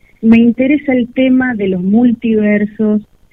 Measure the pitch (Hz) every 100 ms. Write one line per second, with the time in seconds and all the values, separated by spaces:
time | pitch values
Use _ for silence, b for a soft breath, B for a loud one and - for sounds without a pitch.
0 | _ _ 226 226 233 226 262 294 285 254
1 | 240 - 262 254 254 220 196 185 185 220
2 | 247 226 233 214 208 208 208 - 214 214
3 | - _ _